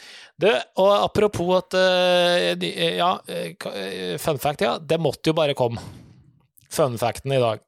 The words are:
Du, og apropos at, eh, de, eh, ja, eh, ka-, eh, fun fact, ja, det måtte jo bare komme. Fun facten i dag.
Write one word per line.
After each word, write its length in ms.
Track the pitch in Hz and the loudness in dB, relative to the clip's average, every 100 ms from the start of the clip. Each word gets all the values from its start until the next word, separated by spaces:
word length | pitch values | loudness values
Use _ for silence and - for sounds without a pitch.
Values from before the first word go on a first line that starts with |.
| - - - - | -20 -20 -18 0
Du, 100 | 180 247 - - | 2 2 -2 2
og 140 | 196 202 | 4 4
apropos 480 | 185 - 208 - 175 185 | 2 2 0 0 0 0
at, 180 | 180 | 0
eh, 800 | 185 185 185 180 180 175 175 180 180 | 2 4 4 4 4 4 2 0 -2
de, 140 | 175 | -4
eh, 220 | 190 170 180 | -2 -2 0
ja, 140 | 175 190 - | 0 0 -4
eh, 240 | 175 175 | -8 -8
ka-, 160 | 175 - | -10 -10
eh, 460 | - 190 185 180 165 | -8 -8 -8 -6 -4
fun 200 | - 143 | -4 -2
fact, 220 | 143 143 | -2 -2
ja, 160 | 202 156 | -2 -4
det 200 | 151 160 | -8 -4
måtte 320 | 156 - - | -4 -2 -2
jo 20 | |
bare 220 | 160 151 | 0 0
komme. 240 | 135 123 117 - - - - _ _ _ _ - | 0 -2 -2 -12 -18 -20 -20 _ _ _ _ -10
Fun 260 | - 143 117 | 0 0 0
facten 340 | 117 - 135 | -4 -4 -2
i 60 | 135 | 0
dag. 220 | 117 110 | 0 -2